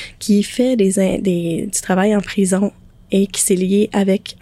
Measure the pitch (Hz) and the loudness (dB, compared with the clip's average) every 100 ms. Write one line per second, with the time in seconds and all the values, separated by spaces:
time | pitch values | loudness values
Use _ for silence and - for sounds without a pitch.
0 | - - - 208 202 - 254 254 196 190 | -16 -8 0 2 2 0 0 2 2 2
1 | 190 190 196 175 170 165 208 - - 185 | 0 0 -2 -2 -2 -4 -4 -6 -2 0
2 | 202 208 185 - 190 185 202 - - - | 2 0 -2 0 0 2 -2 -4 -20 -20
3 | - 196 196 - - 185 185 196 208 202 | -4 0 0 -2 0 0 2 2 2 0
4 | 196 196 - - | 0 0 -4 -4